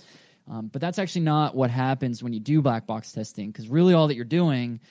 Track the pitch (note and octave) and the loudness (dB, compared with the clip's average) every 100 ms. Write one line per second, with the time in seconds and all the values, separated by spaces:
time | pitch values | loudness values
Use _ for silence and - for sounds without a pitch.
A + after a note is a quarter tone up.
0 | - - _ _ - A2 A2 C#3 E3+ F3+ | -20 -20 _ _ -14 -12 -10 -6 -4 -4
1 | F3 F3+ D#3 D3+ D3 B2+ B2+ B2+ C3 C3 | -4 0 2 2 2 2 0 0 0 0
2 | C3 A#2 B2 A2 G#2+ D#3 C3+ A2+ - A2 | -4 -6 -6 -6 0 2 2 0 -4 -8
3 | - A#2 A2 - G#2 A2+ A2 D#3 F3+ E3+ | -8 -10 -10 -10 -10 -10 -2 4 6 6
4 | D3+ A#2+ A#2+ E3 E3+ C3 A#2+ A#2 _ | 4 0 -2 0 2 0 -4 -8 _